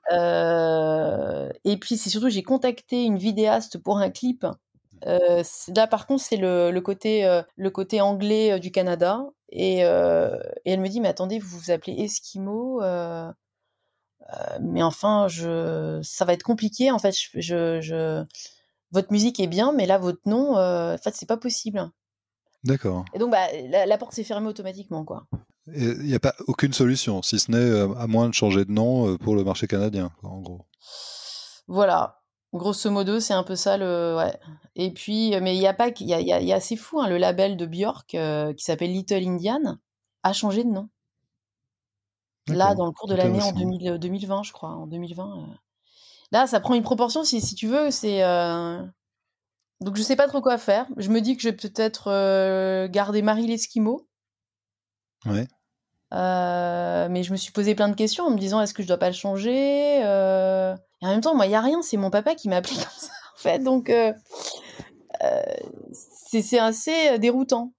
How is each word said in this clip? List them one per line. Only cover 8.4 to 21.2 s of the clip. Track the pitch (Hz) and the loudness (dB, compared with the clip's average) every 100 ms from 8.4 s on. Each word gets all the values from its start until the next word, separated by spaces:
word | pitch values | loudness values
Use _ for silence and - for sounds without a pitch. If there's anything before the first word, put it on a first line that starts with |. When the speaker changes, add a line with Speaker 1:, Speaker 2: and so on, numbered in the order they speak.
| 220 | 2
Speaker 2:
euh, | 190 | 2
du | 180 | 0
Canada. | 185 180 170 175 220 277 _ _ | 0 0 2 2 2 -4 _ _
Et, | - 190 185 | -2 0 4
euh, | 175 175 175 165 - - - - | 4 6 4 4 2 -2 -8 -8
et | - | -2
elle | 190 | 0
me | 190 | 0
dit, « | 220 | 0
Mais | 202 | -2
attendez, | - 185 220 | -2 -4 -4
vous | 196 175 | -8 -12
vous | 165 | -2
appelez | 170 - - | -2 -2 -4
Esquimau, | 208 - - 190 196 214 254 254 | -4 -6 -8 -10 -6 -6 -4 -2
euh, | 196 175 170 165 165 - _ _ _ _ _ _ _ _ - | -2 -2 -4 -8 -10 -14 _ _ _ _ _ _ _ _ -16
euh, | - - - | -10 -8 -6
mais | 170 - | -4 0
enfin, | 165 - 202 214 196 | 0 2 2 2 2
je, | 165 170 165 165 160 156 156 | -2 -4 -4 -4 -4 -4 -6
ça | 156 - | -8 -4
va | 180 | 0
être | 175 | 0
compliqué. | - 220 214 - 262 | 0 -2 -2 0 0
En | 233 | 2
fait, | 196 | 0
je, | 190 - - | -2 -6 -8
je, | 170 170 165 165 | -4 -2 -2 -2
je, | 156 165 160 156 156 - - _ _ _ _ | -4 -4 -2 -4 -8 -14 -20 _ _ _ _
votre | 185 196 | -2 0
musique | 208 226 240 | 2 2 0
est | 180 | -2
bien, | 175 247 | 2 2
mais | 294 | 2
là, | 185 190 | 2 2
votre | 180 180 | 2 -2
nom, | 202 226 285 214 | 0 0 2 2
euh, | 185 175 170 | 2 0 -2
en | 165 | -4
fait, | - | -6
c'est | - | -8